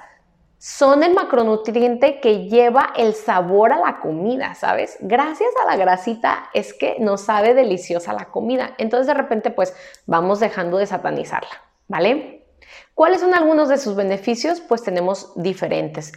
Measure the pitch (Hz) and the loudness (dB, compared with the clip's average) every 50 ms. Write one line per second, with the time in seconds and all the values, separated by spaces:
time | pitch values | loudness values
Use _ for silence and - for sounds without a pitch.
0 | - - _ _ _ _ _ _ _ _ _ _ - - - - 285 269 277 285 | -20 -20 _ _ _ _ _ _ _ _ _ _ -20 -12 -2 2 4 6 6 6
1 | 320 349 359 392 370 - - 240 226 220 214 214 220 233 220 233 240 247 240 240 | 4 4 4 2 0 2 2 2 2 2 0 -2 -2 -2 -2 0 0 0 0 2
2 | 277 294 277 - - 233 214 196 185 190 214 240 240 240 233 269 269 - - - | 2 2 2 2 2 2 2 2 0 0 4 4 4 6 4 2 2 0 0 0
3 | - 220 214 - - - 208 185 180 175 190 202 220 233 277 320 359 - - - | 0 0 0 -2 -2 -2 0 0 2 2 4 4 4 4 4 2 0 -2 -2 -4
4 | - 156 156 160 180 220 254 262 - - 170 - - 196 185 - - - - - | -6 -8 -6 -4 -4 -4 -4 -4 -4 -8 -8 -6 -2 -2 -2 -2 -2 -6 -8 -10
5 | - 190 214 262 285 311 311 - 427 494 480 523 - - - 208 185 185 180 185 | -6 -2 0 0 0 0 -2 -2 -2 -2 0 0 0 0 0 2 2 2 2 0
6 | - 233 226 220 - - - - - - - - 202 - - - - - - - | 0 -4 -6 -4 -2 -2 -2 -4 -6 -6 -6 -6 -6 -6 -8 -6 -6 -4 -4 -2
7 | 226 208 202 196 196 - 214 208 208 226 247 269 262 220 180 180 - - 170 175 | -2 -2 -2 -2 -2 -2 0 2 4 4 4 4 4 2 0 -4 -4 -4 -6 -6
8 | 175 196 208 208 190 - - 190 214 226 254 254 247 - - - 220 220 226 247 | -6 -6 -8 -8 -8 -8 -8 -6 -4 -4 -2 -4 -4 -6 -6 -6 -6 -2 0 0
9 | 262 269 294 277 269 277 240 214 - 240 226 - 185 180 - - - - - - | 2 2 0 0 0 -2 -2 -2 -2 -4 -2 -2 -4 -4 -4 -8 -20 -20 -20 -16
10 | _ - 165 165 170 185 208 202 226 202 - 190 175 175 180 190 202 196 196 175 | _ -2 -2 0 0 0 0 0 0 -2 -2 -4 -4 -2 0 -2 -2 -2 -4 -4
11 | - 180 151 143 147 - - - - - - - - _ _ _ _ - 202 160 | -4 -4 -4 -6 -6 -6 -8 -8 -8 -10 -16 -20 -20 _ _ _ _ -6 -2 0
12 | 170 208 269 302 - - - - _ _ _ _ _ - - - - _ - - | 2 2 2 0 -4 -10 -16 -20 _ _ _ _ _ -20 -20 -20 -20 _ 0 2
13 | 320 339 370 339 349 359 359 349 320 311 320 302 302 262 277 262 269 220 196 202 | 4 4 4 4 2 2 4 4 4 4 4 4 4 4 2 0 0 -2 -2 -2
14 | 196 190 190 196 196 240 233 233 - 311 349 339 - - 233 226 233 202 185 180 | 0 0 -2 -2 -2 -2 -2 -2 0 -2 -2 -2 -2 -2 -2 -2 -2 -2 -2 -2
15 | 175 185 196 196 - - - - 165 190 185 - 175 156 160 160 156 151 156 156 | 0 -2 -2 -4 -6 -12 -10 -6 -4 -4 -4 -4 -4 -4 -2 -2 -4 -6 -8 -10
16 | 151 - - | -14 -12 -6